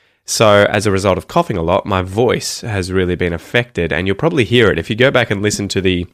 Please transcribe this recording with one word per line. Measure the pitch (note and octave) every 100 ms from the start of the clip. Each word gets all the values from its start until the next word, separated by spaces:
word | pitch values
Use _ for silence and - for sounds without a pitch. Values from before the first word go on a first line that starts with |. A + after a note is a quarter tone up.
| _ _ -
So | - A2 G2+ G#2
as | G#2+ G#2
a |
result | F#2+ G2 F2+
of | -
coughing | E3+ E3+ G2
a |
lot, | E2 F#2+ -
my | F#2
voice | F#2 G2+ A#2+ - - -
has | - G2+ F2+
really | F#2 F2+ F2
been | F2+
affected, | E2+ - B2 A#2+ - E2
and | D#2 F#2+
you'll | G2
probably | D#3+ E3 G#2
hear | A#2+ G#2
it. | D#2
If | -
you | A2
go | C3
back | B2+ A2+
and | G2+
listen | G#2 - G2
to | G2
the | F#2 F2+ F2